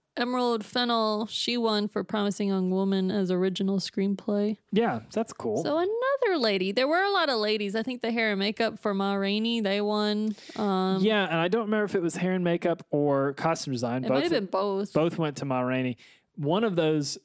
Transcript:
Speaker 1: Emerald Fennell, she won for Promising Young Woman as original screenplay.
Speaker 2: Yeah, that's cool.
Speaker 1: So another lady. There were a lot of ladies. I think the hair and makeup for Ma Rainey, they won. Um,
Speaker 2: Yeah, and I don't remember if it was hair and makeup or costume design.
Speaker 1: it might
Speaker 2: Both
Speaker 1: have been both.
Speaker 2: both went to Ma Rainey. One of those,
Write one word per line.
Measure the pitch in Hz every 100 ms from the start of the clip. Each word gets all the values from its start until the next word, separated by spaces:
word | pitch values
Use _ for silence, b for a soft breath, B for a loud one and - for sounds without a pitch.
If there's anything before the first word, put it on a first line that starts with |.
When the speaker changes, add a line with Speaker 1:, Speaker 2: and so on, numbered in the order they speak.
| _ -
Speaker 1:
Emerald | 240 247 247 226
Fennell, | 208 247 240 233 220 214 214
she | - - 240
won | 226 214 208
for | -
Promising | 196 214 202 190 202
Young | 190 185
Woman | 185 196 196 185
as | 208 185
original | 180 190 180 196 196
screenplay. | - - 196 196 - 208 208 214 _
Speaker 2:
Yeah, | 196 226 120 -
that's | - 233
cool. | - 233 208
Speaker 1:
So | - 311
another | 370 453 508 554 480 339
lady. | 226 196 190
There | 202 269
were | 339
a | 403
lot | 392 311
of | 233
ladies. | 208 214 202 220
I |
think | 226 247
the | 226
hair | 233 220
and | 196
makeup | 202 214 226 220
for | 214
Ma | 196 196 196
Rainey, | 196 208 226 233
they | 202 202
won. | 208 214 208 208 214 208 B -
Um, | 208 190 185 185
Speaker 2:
Yeah, | 202 214 180
and | 165
I | 175
don't | 226
remember | 208 214 202
if | 202
it |
was | 170 -
hair | 180
and | 185
makeup | 175 170 175 165 -
or | 147 147 139 139
costume | 139 165 160 -
design. | 123 120 123 127
Speaker 1:
it |
might | 131
Speaker 2:
Both |
Speaker 1:
have | 339
been | 294 196
both. | 190 202 196 202
Speaker 2:
both | 156 165 170
went | 156 135
to | 139
Ma | 127
Rainey. | 127 127 127 120 B B B -
One | 143 185
of | 226 170
those, | 156 156 139 -